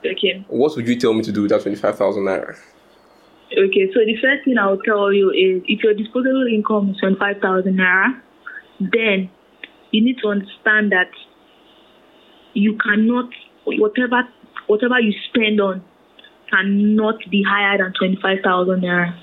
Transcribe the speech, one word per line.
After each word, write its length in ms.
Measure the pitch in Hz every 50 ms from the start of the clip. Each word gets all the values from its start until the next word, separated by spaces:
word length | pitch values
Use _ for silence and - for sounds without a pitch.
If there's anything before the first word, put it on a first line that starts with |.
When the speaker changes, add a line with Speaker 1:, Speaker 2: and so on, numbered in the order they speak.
| -
Speaker 1:
Okay. 400 | - 131 - - 190 180 190 196 -
Speaker 2:
What 260 | 135 120 131 151 151
would 120 | 127 117 117
you 80 | 123
tell 160 | 120 - 117
me 100 | 110 110
to 100 | 107 110
do 100 | 101 104
with 80 | 104 101
that 120 | 107 104
twenty-five 340 | - 104 101 101 - 104 104
thousand 280 | - 101 98 101 107 98
naira? 320 | 95 95 85 - - - - - - _ _ _ _ _ _ _ _ _ _ _ _ _ _ _ _
Speaker 1:
Okay, 400 | - - 196 196 - 208 190 190 -
so 60 | 254 220
the 120 | 214 233 226
first 240 | - 262 277 277 -
thing 140 | 269 254 226
I'll 200 | 202 196 196 190
tell 340 | - - 214 208 202 202
you 180 | 202 202 196 185
is, 320 | - - 190 190 185 185 185
if 160 | - 208 208
your 120 | - 220 208
disposable 520 | 208 220 208 - 254 254 262 262 269 262
income 440 | 240 226 214 208 - 220 208 202 196
is 80 | 190 -
twenty-five 420 | - 190 190 190 202 202 202 202
thousand 380 | - 190 185 185 185 190 190 185
naira, 420 | 185 185 180 190 196 240 262 - - _ _ _ _ - - - - _ _ _
then 520 | 196 185 - 233 226 220 196 190 190 185 _ _ _ _ _ _ - - _ _ _ _
you 120 | - 220 220
need 140 | 254 262 247
to 100 | - 208
understand 640 | 202 202 196 196 - - _ 220 214 214 214 202
that 180 | 190 185 180 - - - - _ _ _ _ _ _ _ _ _ - _ _ _ _ _ _ _ _ _ _ _ - _ _ _
you 240 | _ - 202 214 214
cannot, 540 | 220 - 214 208 214 220 226 240 247 247 - - - - _ _ _ _
whatever, 640 | - - - 214 214 214 - 247 233 247 247 247 247 _ _ - - _ - -
whatever 340 | - 208 214 254 240 254 247
you 120 | 233 214 202 - - -
spend 320 | - 247 220 214 214 208
on 220 | 202 196 185 190 180 _ _ _ _ _ _ - - - _ _ _ -
cannot 680 | - 190 190 196 202 202 208 208 214 214 220 214 226 220 - 185
be 120 | 185 202
higher 360 | 202 196 202 202 202 196 202 196
than 140 | 190 185 185
twenty-five 460 | - 196 185 190 190 - 190 190 190 190
thousand 380 | 196 180 180 180 180 185 185
naira. 320 | 180 180 175 175 175 175 175 -